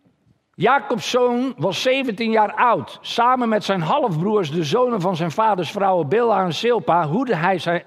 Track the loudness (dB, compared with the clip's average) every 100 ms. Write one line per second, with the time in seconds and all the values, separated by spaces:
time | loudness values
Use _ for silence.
0 | _ _ _ _ _ -2 2 2 0 -6
1 | -2 2 2 0 -2 -2 -4 0 0 0
2 | -2 -4 0 2 2 2 2 2 -2 -12
3 | -6 0 2 2 0 0 0 -2 0 0
4 | 0 0 0 0 -2 -4 0 0 0 0
5 | -2 -2 -2 0 0 0 -2 -2 0 0
6 | 0 0 2 2 0 -2 0 0 2 0
7 | 2 -2 -2 0 0 0 -2 -4